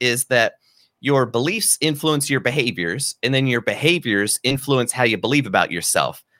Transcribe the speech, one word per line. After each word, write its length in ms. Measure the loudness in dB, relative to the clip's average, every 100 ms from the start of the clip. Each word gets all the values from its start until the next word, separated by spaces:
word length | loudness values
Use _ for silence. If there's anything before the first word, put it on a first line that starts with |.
is 240 | -2 -2
that 300 | 0 2 2 -2 _ _ _ _
your 260 | 0 2 2
beliefs 520 | 0 -2 -2 -2 0
influence 480 | -2 0 0 0 0
your 120 | 0
behaviors, 720 | 0 0 -2 -2 -4 -4 -6 -4
and 100 | -2
then 140 | 0 0
your 140 | 0
behaviors 800 | -2 0 2 2 2 0 0 -2
influence 480 | -2 -2 0 0 0
how 140 | 0
you 120 | 0 2
believe 300 | 0 0 2
about 240 | 0 0
yourself. 540 | -2 -2 0 0 -4 _